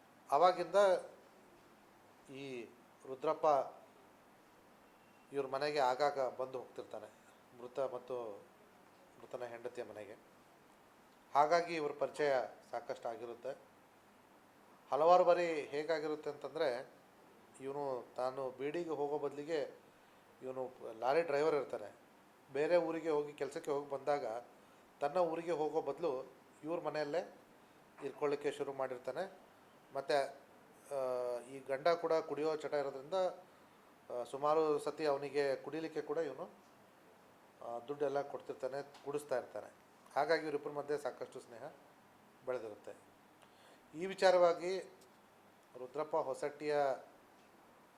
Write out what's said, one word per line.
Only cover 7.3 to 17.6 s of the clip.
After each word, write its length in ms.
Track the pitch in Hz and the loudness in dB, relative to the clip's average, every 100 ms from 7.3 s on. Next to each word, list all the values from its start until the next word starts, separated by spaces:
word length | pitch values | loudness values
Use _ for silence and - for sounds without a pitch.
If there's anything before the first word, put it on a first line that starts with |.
| - - 123 | -20 -20 -18
ಮೃತ 200 | 123 143 | -12 -4
ಮತ್ತು 680 | 131 123 - 123 113 98 - - - - - - - - | -4 -4 -6 -6 -6 -10 -16 -20 -20 -20 -20 -20 -20 -20
ಮೃತನ 240 | - 127 | -12 -8
ಹೆಂಡತಿಯ 400 | 123 117 117 120 | -8 -8 -10 -8
ಮನೆಗೆ. 320 | 110 104 101 113 - - - - - - - - - - - | -10 -10 -14 -16 -20 -20 -20 -20 -20 -20 -20 -20 -20 -20 0
ಹಾಗಾಗಿ 400 | 139 151 170 170 | 4 6 6 2
ಇವ್ರ 180 | 170 147 139 | -2 -2 0
ಪರಿಚಯ 420 | 135 - 147 135 107 - - | -2 2 2 4 0 -6 -10
ಸಾಕಷ್ಟು 380 | 120 - 127 123 | -10 -8 -8 -6
ಆಗಿರುತ್ತೆ. 500 | 113 120 117 127 147 - - - - - - - - - - - - - | -6 -10 -10 -10 -10 -16 -20 -20 -20 -20 -20 -20 -20 -20 -20 -20 -20 -4
ಹಲವಾರು 340 | 135 160 180 | 4 8 8
ಬಾರಿ 360 | 175 170 170 160 | 8 6 4 0
ಹೇಗಾಗಿರುತ್ತೆ 720 | 127 143 151 160 156 151 151 | -2 -4 0 0 0 -4 -6
ಅಂತಂದರೆ, 600 | 143 139 147 156 120 139 - - - - - - - | -8 -8 0 0 0 -6 -16 -20 -20 -20 -20 -20 -12